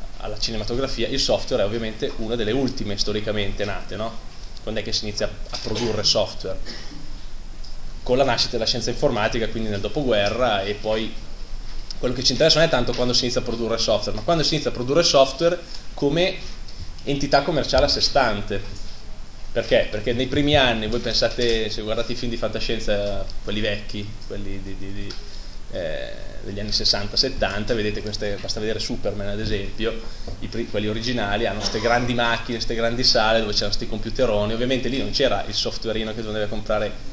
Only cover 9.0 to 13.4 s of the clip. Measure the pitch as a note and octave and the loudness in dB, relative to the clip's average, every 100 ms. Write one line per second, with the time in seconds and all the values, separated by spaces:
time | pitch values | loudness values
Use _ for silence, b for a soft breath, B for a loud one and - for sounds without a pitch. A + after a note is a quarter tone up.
9 | D3 A#2 A2 B2 G#2 A2+ A2 G2+ G2+ D3+ | 2 2 2 2 0 0 -2 -2 -2 0
10 | C3 G#2+ G2+ A2 B2+ G2+ G2+ G2+ G#2 A2 | 2 4 2 2 2 2 0 -2 0 0
11 | A2 - - - - - - - - - | -2 -4 -6 -6 -6 -4 -4 -4 -4 -2
12 | B2 B2+ - A#2+ D#3 D3+ D#3+ C3+ A#2+ A#2+ | -2 2 2 6 6 6 6 4 2 2
13 | B2 A#2+ B2 A#2+ | 0 2 0 0